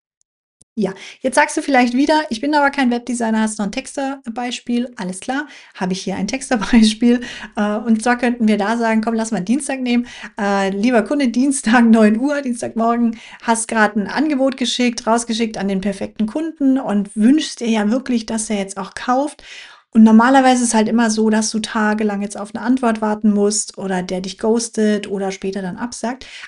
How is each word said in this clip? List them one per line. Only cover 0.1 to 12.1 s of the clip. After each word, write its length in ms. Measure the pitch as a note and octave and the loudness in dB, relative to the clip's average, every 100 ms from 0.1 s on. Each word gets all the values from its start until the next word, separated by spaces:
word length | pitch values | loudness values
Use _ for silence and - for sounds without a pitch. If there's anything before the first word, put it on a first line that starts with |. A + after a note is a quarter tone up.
| _ _ _ _ _ _ | _ _ _ _ _ _
Ja, 200 | - F#3 F#3 - - | -4 -4 -4 -14 -6
jetzt 140 | C4 | 0
sagst 200 | B3 D4+ D#4+ | 2 2 0
du 20 | |
vielleicht 320 | D4+ C4+ B3 | 0 2 2
wieder, 300 | A#3+ D4 D#4 D4+ | 2 2 2 0
„Ich 100 | G#3+ | -4
bin 140 | C#4+ | -2
aber 160 | D4+ C#4+ | 2 2
kein 200 | C#4 B3+ | 2 0
Webdesigner, 520 | A#3+ A#3+ A#3+ A3+ A3 | 0 -4 -4 -2 0
hast 160 | A3 G#3+ | 0 -2
noch 80 | G#3 | -6
ein 60 | |
Texter-Beispiel?“ 1200 | G#3+ C4 - C4+ C#4 B3 A3+ B3 A#3+ - A#3+ B3+ - | -6 -8 -6 -6 -6 -10 -8 -8 -8 -4 -4 -4 -6
Alles 240 | F3+ F#3 | -10 -8
klar, 280 | - C4+ D4 - - | -6 -6 -6 -14 -20
habe 180 | - F#3 | -8 -4
ich 80 | F#3 | -4
hier 160 | - G3+ | -4 -4
ein 120 | G#3+ | -4
Texter-Beispiel. 920 | C4 - B3 F#3+ A#3 G#3+ G#3+ A#3+ A#3+ - - - - | -6 -4 -4 2 4 4 4 2 2 -2 -12 -10 -4
Äh, 200 | G#3 G#3 | -2 -2
und 260 | B3 A3 | 0 0
zwar 140 | B3 A#3+ | 2 0
könnten 320 | B3 A#3+ A3 | 0 0 2
wir 80 | G#3 | 2
da 220 | G3 A#3 | 0 0
sagen, 240 | A3+ A3 | 0 0
„Komm, 100 | A3 | 0
lass 200 | A3+ A3 | -2 -2
mal 80 | G3+ | -4
Dienstag 400 | F3+ C4 C#4+ C4+ | 0 -2 -2 -4
nehmen. 260 | B3 A#3+ A#3+ - G#3+ - | 0 0 -2 -10 -14 -4
Äh, 300 | G3+ G3 G3 | -2 0 0
lieber 320 | G3 A3+ B3 | 0 2 2
Kunde, 260 | G#3+ D4 C4+ | 2 0 0
Dienstag, 560 | A3+ C#4 C4+ - A#3+ | 2 0 0 2 4
neun 340 | A#3 A3+ G#3+ | 6 6 6